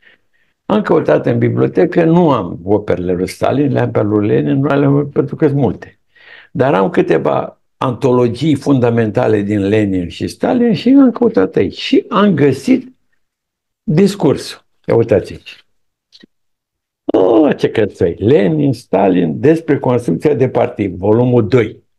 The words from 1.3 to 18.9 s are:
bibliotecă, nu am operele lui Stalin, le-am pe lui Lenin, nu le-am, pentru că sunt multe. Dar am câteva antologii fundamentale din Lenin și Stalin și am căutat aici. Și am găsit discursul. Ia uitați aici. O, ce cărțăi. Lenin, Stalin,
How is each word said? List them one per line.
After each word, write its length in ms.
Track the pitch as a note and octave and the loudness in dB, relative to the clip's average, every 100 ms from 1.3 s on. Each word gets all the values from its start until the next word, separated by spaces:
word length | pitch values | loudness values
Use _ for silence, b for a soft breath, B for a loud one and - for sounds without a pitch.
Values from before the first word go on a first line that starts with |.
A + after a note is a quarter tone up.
| A#2+ | 0
bibliotecă, 640 | A#2 A#2+ C3 - E3+ F3 | 0 0 0 0 0 2
nu 280 | E3 E3+ E3+ | 2 2 2
am 280 | B2 F2 F2 | 0 -4 -10
operele 500 | F2+ G#2 - F2 F2 | -2 -2 0 -4 -2
lui 140 | F2+ F#2 | -4 -4
Stalin, 440 | - G#2+ B2 D3 | -2 -2 0 0
le-am 200 | B2 A#2+ | 0 -2
pe 100 | A#2 | -2
lui 260 | G#2+ G#2 G#2 | 0 0 0
Lenin, 320 | C3 D3 C#3 | 0 0 -2
nu 80 | C#3 | 0
le-am, 420 | C#3 C#3+ C#3+ C#3+ | 0 2 0 0
pentru 260 | - C#3 - | -4 -4 -2
că 120 | D#3+ | 0
sunt 120 | C#3 | 0
multe. 400 | A#2 - - _ _ B B B B | -2 -2 -12 _ _ B B B B
Dar 220 | - B2+ | -2 0
am 160 | F3+ F#3+ | 2 0
câteva 640 | F#3+ E3 D3 C#3 C3 - - _ _ | 0 0 0 0 -2 -6 -12 _ _
antologii 800 | B2+ A#2 C3+ B2 B2 - D#3+ C3 | -6 -2 0 2 0 0 -2 -2
fundamentale 840 | - C#3 A#2+ A#2 A2 B2 A#2+ G#2+ | 0 2 2 0 0 0 0 0
din 260 | G2+ G#2 G2 | 0 -2 0
Lenin 400 | G#2+ G2+ F#2+ E2+ | 0 0 -2 -6
și 200 | - G2+ | -8 -10
Stalin 460 | - - B3+ A#3+ | -4 -2 0 0
și 160 | G#3 B3 | 0 2
am 220 | C#4 C4 | 4 4
căutat 440 | A3+ A#3 - F#3 - | 2 0 0 0 0
aici. 220 | - - | -2 -4
Și 280 | - C#4 - | -2 -2 0
am 240 | A3+ G#3 | 0 2
găsit 600 | D3+ C#3+ C3 - C4 - _ _ _ _ _ _ _ _ _ | 2 2 0 0 0 -2 _ _ _ _ _ _ _ _ _
discursul. 840 | - D#3 G3 - D3+ - - - _ _ - | -2 2 2 2 -2 -2 -6 -16 _ _ -2
Ia 100 | A#2 | 0
uitați 360 | A2+ G2 - | 2 0 -2
aici. 320 | D#2 - - _ _ _ _ _ _ - _ _ _ _ _ _ _ - | -10 -18 -20 _ _ _ _ _ _ -20 _ _ _ _ _ _ _ -2
O, 480 | - - E4 D4 | 2 4 4 4
ce 160 | - D3 | 2 -2
cărțăi. 460 | - G2+ - F2+ E2+ | 0 -2 0 -2 0
Lenin, 560 | G2+ D#3 G3 D#3 C#3+ | 2 2 2 0 0
Stalin, 640 | A#2 - | -2 -4